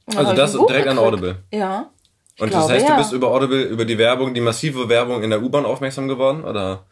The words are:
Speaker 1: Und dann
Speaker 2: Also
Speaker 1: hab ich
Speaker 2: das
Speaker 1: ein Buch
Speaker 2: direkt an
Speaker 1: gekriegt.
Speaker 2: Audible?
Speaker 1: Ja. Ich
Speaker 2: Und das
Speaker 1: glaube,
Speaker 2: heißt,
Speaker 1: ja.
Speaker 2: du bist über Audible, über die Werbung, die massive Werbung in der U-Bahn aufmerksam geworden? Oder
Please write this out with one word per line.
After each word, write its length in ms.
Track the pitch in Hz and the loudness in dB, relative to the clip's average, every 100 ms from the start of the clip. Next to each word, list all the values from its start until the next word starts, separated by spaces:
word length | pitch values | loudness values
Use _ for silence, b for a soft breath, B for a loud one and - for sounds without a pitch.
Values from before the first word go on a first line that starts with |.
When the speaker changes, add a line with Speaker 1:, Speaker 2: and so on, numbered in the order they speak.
| - | -6
Speaker 1:
Und 100 | 117 | -2
dann 100 | 131 | 2
Speaker 2:
Also 40 | |
Speaker 1:
hab 40 | 113 | 2
ich 60 | |
Speaker 2:
das 120 | 143 | 2
Speaker 1:
ein 40 | - | 2
Buch 80 | 381 | 2
Speaker 2:
direkt 220 | 135 135 | 4 2
an 80 | 131 | 2
Speaker 1:
gekriegt. 160 | 113 | 2
Speaker 2:
Audible? 280 | 101 90 92 - | 2 -4 -8 -8
Speaker 1:
Ja. 380 | 214 190 196 320 _ _ _ _ | -6 -4 -6 -8 _ _ _ _
Ich 80 | - | -6
Speaker 2:
Und 100 | 147 | -2
das 60 | 185 156 | 0 2
Speaker 1:
glaube, 80 | |
Speaker 2:
heißt, 140 | 127 294 | 2 4
Speaker 1:
ja. 60 | 294 | 2
Speaker 2:
du 40 | |
bist 100 | 110 | 2
über 160 | 127 123 | 0 2
Audible, 320 | 127 135 135 | 2 2 0
über 220 | 117 113 | -2 -2
die 140 | 113 110 | -2 2
Werbung, 360 | 113 127 131 | 2 2 -2
die 60 | 120 | 0
massive 480 | 117 110 156 127 113 | -2 -2 -4 -4 0
Werbung 340 | 117 123 120 | 2 2 -2
in 80 | 110 | -2
der 120 | 107 | -2
U-Bahn 220 | 123 143 | 0 -2
aufmerksam 440 | 113 135 135 135 135 | -2 -4 -6 -6 -6
geworden? 360 | 127 135 156 | 0 0 -2
Oder 400 | - 104 95 95 - | -6 -6 -4 -6 -12